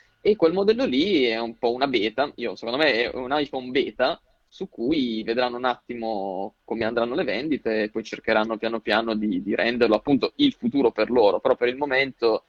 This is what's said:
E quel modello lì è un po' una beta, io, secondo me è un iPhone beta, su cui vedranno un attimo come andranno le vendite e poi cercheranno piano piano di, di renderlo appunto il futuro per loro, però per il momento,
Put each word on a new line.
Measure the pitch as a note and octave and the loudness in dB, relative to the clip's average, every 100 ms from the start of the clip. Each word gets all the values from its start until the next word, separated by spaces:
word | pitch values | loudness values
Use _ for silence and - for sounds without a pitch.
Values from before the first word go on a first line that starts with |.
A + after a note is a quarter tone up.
| _ _ | _ _
E | G3 G#3+ | 0 4
quel | E3 | 2
modello | F#3 G3 A3+ C4+ | 4 2 2 0
lì | C3 F#3+ E3+ | 0 2 2
è | B2 A2+ | 2 0
un | A#2 A#2 | -4 -2
po' | A#2+ | -2
una | B2 C#3 | 0 0
beta, | A#2+ G#2+ G#2+ D3 - | 0 -2 -2 -4 -4
io, | A#2 F#2 | -8 -6
secondo | A#2 B2+ | -6 0
me | D#3 | 2
è | A2+ B2 B2 | 2 0 -4
un | B2+ | -4
iPhone | D3 C#3 C3+ B2+ | -2 -2 -6 -2
beta, | C3 - - C3 E3+ _ _ _ | -2 -2 0 -2 -2 _ _ _
su | - G3 | -14 -14
cui | - A#2 D#3+ B2 A2 | -6 -2 0 -2 -4
vedranno | G#2 A2+ B2 A#2+ | -4 -2 -2 -2
un | B2+ | -4
attimo | B2 - A#2+ A2+ G#2 G2 F#2 G2+ - | -4 -8 -8 -6 -4 -6 -6 -10 -12
come | - A2 | -8 -4
andranno | A2 A#2+ A#2 D3 | -2 0 -2 -2
le | |
vendite | C#3 G2 D#3 B2+ A2+ G#2+ | -4 -4 -2 -2 -2 -2
e | G#2+ | -2
poi | A2 | -4
cercheranno | A2 - - A2 A2 A2 | -8 -8 0 0 0 -2
piano | A2+ A2+ | -4 -4
piano | A#2 G#2+ A#2 G#2+ | 0 0 0 -2
di, | G#2+ F2+ | 0 -2
di | G2 - | -2 -2
renderlo | A2 B2 A#2 G#2+ | 0 2 2 2
appunto | - C3+ G2 - | 2 0 0 2
il | C#3+ | 0
futuro | - - C#3 B2 | 2 -2 2 2
per | G#2+ G#2+ | 2 2
loro, | B2 G2+ F2+ | 4 4 4
però | C3 B2 | 0 0
per | B2 | 0
il | B2+ | -2
momento, | C#3+ C3 C3+ - A#2 A2 | -2 0 -2 0 2 2